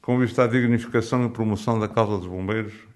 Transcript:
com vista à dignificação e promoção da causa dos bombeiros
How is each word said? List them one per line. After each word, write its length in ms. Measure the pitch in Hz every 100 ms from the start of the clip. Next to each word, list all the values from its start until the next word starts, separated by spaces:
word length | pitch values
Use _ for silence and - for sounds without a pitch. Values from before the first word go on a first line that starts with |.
com 160 | - 123
vista 280 | 120 - 120
à 20 |
dignificação 760 | 127 120 117 117 120 113 127 120
e 40 |
promoção 480 | - 110 101 123 113
da 120 | 107
causa 280 | - 104 101
dos 100 | 90
bombeiros 460 | 92 95 110 104 - -